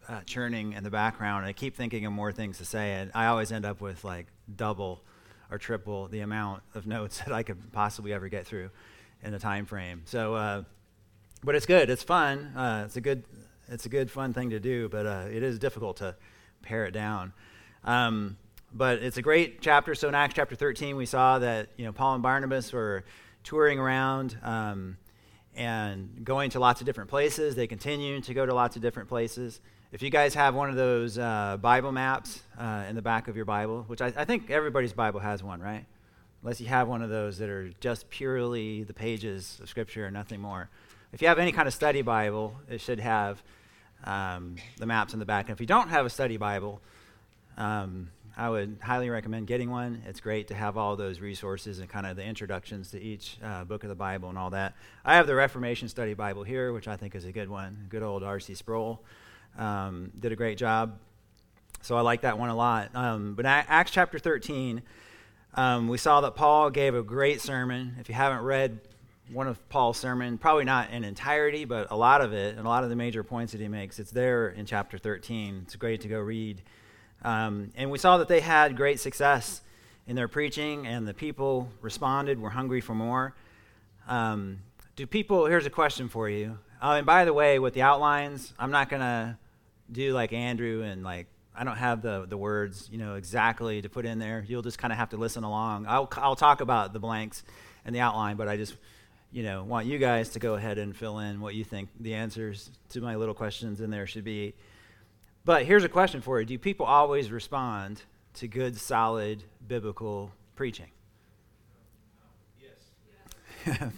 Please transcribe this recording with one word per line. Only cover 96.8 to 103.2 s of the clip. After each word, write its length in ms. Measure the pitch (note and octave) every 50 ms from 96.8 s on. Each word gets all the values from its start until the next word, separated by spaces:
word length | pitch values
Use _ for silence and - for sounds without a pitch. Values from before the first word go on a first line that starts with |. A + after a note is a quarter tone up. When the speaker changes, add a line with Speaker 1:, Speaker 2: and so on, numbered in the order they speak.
| G2+ F#2+ G2+
Speaker 1:
the 60 | A2
blanks 440 | G#2 A2+ A2+ A2 A2 G#2 - - - - - - - - - - -
and 100 | A2+ A#2
the 60 | B2
outline, 380 | B2 A#2 G#2+ A2 G#2+ G#2 G#2
but 100 | G#2 G#2+
I 80 | G#2 G#2
just, 220 | G#2+ G#2+ - - - - - - - - _ _ _ _ _ -
you 100 | B2 A2+
know, 220 | G2+ G2 F#2+ F#2+
want 220 | A2 A#2+ A2+ A2
you 100 | B2+ D3
guys 320 | C3+ C3+ A#2+ A#2 A2+ A2+ A2
to 100 | - G#2+
go 140 | A#2+ A2+ G#2+
ahead 240 | G2+ A2 A2 G#2
and 180 | G#2 G#2 G#2 F#2
fill 240 | - A2+ G#2+ G#2 G#2+
in 220 | G#2 G#2 G2+ G2+
what 120 | G#2 G#2 G#2
you 120 | A2 G#2+
think 240 | G#2 G#2+ G2 G2 G2+ - A2+
the 140 | A2+ A2+ A2
answers 580 | G#2+ A2+ A2 G2+ A2+ A2 G#2+ G2 G2+ - - - - _ -
to 100 | - B2
my 160 | A#2+ A#2 A2
little 180 | G#2+